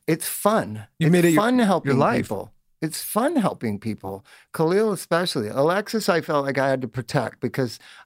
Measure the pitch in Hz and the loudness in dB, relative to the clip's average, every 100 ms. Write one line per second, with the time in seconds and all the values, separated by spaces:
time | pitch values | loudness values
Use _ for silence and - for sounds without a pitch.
0 | - 160 - - 202 214 101 107 104 - | -2 -2 -4 -2 2 2 -2 -8 -12 0
1 | 160 175 170 160 226 254 208 170 139 131 | 4 6 6 4 4 2 2 2 2 2
2 | 175 - - 98 98 _ _ _ 160 - | 2 0 -4 -8 -10 _ _ _ -8 -6
3 | - 208 277 320 180 98 117 101 113 101 | -4 -2 0 2 0 -2 -4 -4 -6 -8
4 | 95 98 - - _ - 160 190 220 185 | -8 -12 -14 -20 _ -2 0 2 0 -2
5 | - 170 185 143 104 120 156 190 208 220 | -2 -2 0 -2 -2 0 2 2 -2 -2
6 | - 170 160 147 139 135 135 135 127 127 | 0 0 0 0 0 0 0 0 -4 -8
7 | - 143 113 - 123 - 123 - - - | -2 -2 -2 -4 -4 -2 -4 -6 -20 -16